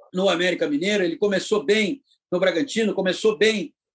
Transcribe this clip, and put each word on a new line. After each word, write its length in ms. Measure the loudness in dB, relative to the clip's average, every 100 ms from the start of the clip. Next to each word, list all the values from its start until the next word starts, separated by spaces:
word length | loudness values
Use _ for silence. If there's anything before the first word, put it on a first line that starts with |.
| _
no 160 | -2 0
América 380 | 2 0 0 -2
Mineiro, 360 | 0 0 0
ele 140 | -2 0
começou 460 | 0 0 0 -2
bem 380 | 2 0 0 -4 _ _ _
no 80 | 0
Bragantino, 540 | 0 0 -2 -2 -2
começou 440 | 0 -2 0 0 2
bem, 380 | 2 0 -6 _ _